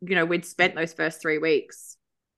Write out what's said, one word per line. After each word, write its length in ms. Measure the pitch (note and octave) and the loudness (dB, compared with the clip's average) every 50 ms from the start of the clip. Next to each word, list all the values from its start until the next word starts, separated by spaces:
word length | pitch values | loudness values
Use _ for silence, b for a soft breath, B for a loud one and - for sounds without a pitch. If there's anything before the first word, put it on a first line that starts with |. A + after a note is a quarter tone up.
you 120 | F#3 F3+ F#3+ | -6 -2 0
know, 100 | F3 E3 | 2 2
we'd 180 | E3+ F3 F3 E3+ | 2 0 -2 -2
spent 300 | - - - F3 F#3 - | -4 0 2 2 2 2
those 180 | D#3 E3 E3 | -2 -4 -4
first 280 | - - D#3+ D#3+ E3 - | -4 -4 -4 -4 -4 -4
three 160 | - D#3+ D#3 D3+ | -2 -2 0 0
weeks 580 | D#3 D#3+ D#3 C3+ - - - - - - - _ _ _ _ _ _ _ _ | 2 2 2 2 0 -4 -12 -20 -20 -20 -20 _ _ _ _ _ _ _ _